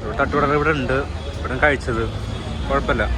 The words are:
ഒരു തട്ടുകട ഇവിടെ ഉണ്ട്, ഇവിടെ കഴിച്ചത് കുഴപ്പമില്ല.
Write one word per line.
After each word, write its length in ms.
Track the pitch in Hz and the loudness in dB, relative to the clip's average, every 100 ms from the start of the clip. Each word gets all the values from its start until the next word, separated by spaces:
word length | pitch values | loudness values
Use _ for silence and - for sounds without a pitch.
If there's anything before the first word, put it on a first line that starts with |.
ഒരു 100 | - - | -4 0
തട്ടുകട 320 | 139 143 143 147 | 2 2 2 4
ഇവിടെ 120 | 147 156 | 4 2
ഉണ്ട്, 200 | 123 131 143 - - - | 2 0 -2 -6 -6 -6
ഇവിടെ 180 | 139 127 147 | -4 2 2
കഴിച്ചത് 380 | 135 - 113 110 107 - - - - - | 2 0 -2 -2 -4 -6 -6 -6 -4 0
കുഴപ്പമില്ല. 340 | 139 135 117 104 | 0 2 0 2